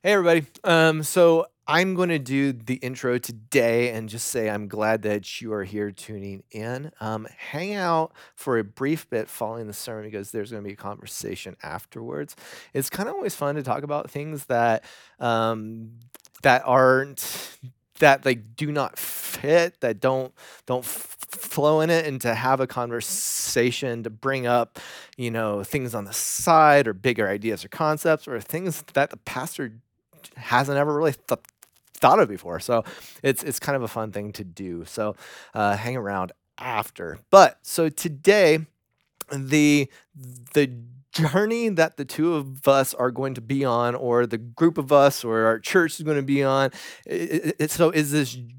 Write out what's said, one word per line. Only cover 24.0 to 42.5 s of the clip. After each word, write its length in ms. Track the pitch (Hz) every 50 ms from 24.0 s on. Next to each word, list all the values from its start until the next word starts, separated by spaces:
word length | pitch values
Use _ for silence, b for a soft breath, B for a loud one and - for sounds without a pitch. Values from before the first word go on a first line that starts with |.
to 80 | 110 113
bring 360 | 110 107 - 135 135 131 123
up, 320 | 120 120 120 117 _ _ B B B B B B B B
you 140 | - 123 120
know, 340 | 110 113 113 107 104 101 101
things 300 | - - 143 127 123 113
on 100 | 110 101
the 80 | 98
side 720 | 101 - - - - - - 180 165 160 156 151 143 143 135
or 60 | 113
bigger 340 | 101 92 107 123 120 107 107
ideas 380 | 95 101 104 104 113 104 92 -
or 40 | 101
concepts 600 | - - 160 151 156 156 - 170 156 151 - -
or 100 | 127 113
things 400 | 104 - - 165 185 185 156 - - -
that 160 | _ 139 143 -
the 80 | -
pastor 640 | - _ - - 127 139 175 - - 143 117 110 117 _ _ _ _ _ _ _ _ - - _
hasn't 400 | - 117 - 120 123 - 139 143 139
ever 140 | 143 151
really 200 | 147 147 165 151
th-, 260 | 131 - _ - 120 - _ - _ _ - _ _ _ _ _
thought 260 | _ - - 127 156 220
of 100 | 175 104
before. 300 | 101 90 - 85 85 80
So 240 | - - 120 117 110 B B B B B B B
it's, 200 | - 139 131 - -
it's 160 | 151 127 -
kind 160 | - 147 143
of 60 | 135
a 60 | 120 110
fun 220 | - 117 110 110
thing 220 | 95 104 104 104
to 100 | 98 -
do. 420 | 101 90 85 - 98 92 87 85 82
So, 300 | - - - 107 107 98 B B B B B B B
uh, 240 | B 113 104 101 101
hang 200 | 101 107 120 127
around 360 | 127 107 98 101 95 92 92 - _ _ _ _ -
after. 600 | - 127 117 107 104 - _ - 92 82 - - _ _
But, 280 | - 196 180 - - _
so 260 | _ - - - 165 156
today, 800 | 147 - - 175 147 135 - 196 202 214 185 160 156 160 160 _ _ _ _ _ _ _ _ _ _ _ - _
the, 580 | 143 135 135 131 147 151 147 147 147 147 139 b b b b b _ 143 131 127 123 123 120 - -
the 180 | 151 143 131 123 120 117 120 123 - _ _
journey 560 | - - 160 147 135 190 208 214 226 233 233 220
that 300 | 196 165 160 160 _ -
the 60 | 139
two 300 | 123 - - 156 170 170
of 320 | 151 139 135